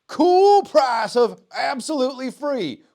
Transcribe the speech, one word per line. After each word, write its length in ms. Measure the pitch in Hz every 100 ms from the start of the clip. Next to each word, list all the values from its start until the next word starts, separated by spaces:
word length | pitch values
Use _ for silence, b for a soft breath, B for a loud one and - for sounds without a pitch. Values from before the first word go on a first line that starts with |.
| -
cool 560 | - 339 359 403 403
price 540 | - 302 262 233 214 240
of 240 | 233 185 _ -
absolutely 760 | 339 277 220 302 254 254 262
free, 520 | - 294 269 165 - b